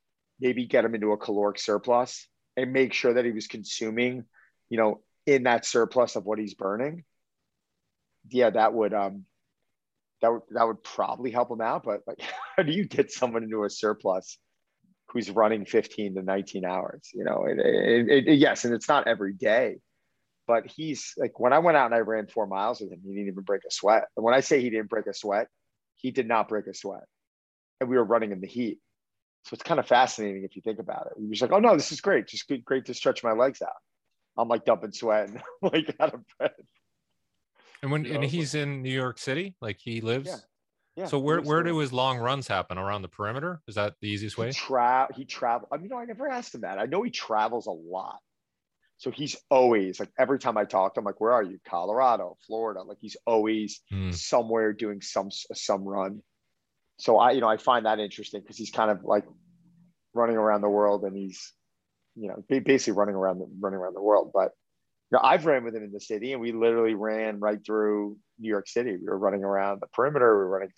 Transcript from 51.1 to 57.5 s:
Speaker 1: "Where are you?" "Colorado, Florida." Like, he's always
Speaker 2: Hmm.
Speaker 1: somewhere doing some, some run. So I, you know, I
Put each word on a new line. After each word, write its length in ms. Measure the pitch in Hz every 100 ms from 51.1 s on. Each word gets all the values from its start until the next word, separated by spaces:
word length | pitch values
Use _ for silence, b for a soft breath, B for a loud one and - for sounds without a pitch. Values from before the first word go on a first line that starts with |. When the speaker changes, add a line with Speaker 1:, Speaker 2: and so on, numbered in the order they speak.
| 98
Speaker 1:
"Where 120 | 110
are 100 | 123
you?" 160 | 98 92 -
"Colorado, 720 | 85 90 113 131 110 90 87 -
Florida." 360 | 110 113 95
Like, 160 | 101 101
he's 160 | 107 - -
always 540 | 113 107 110 104 - _
Speaker 2:
Hmm. 260 | 98 95 87
Speaker 1:
somewhere 580 | - 135 117 113 110
doing 280 | 107 110 101
some, 300 | - - 98
some 520 | - - - - 101 98
run. 380 | 98 95 104 - _ _ _ _ _ _ _
So 180 | - 110
I, 140 | 120
you 80 | 143
know, 80 |
I 80 | 117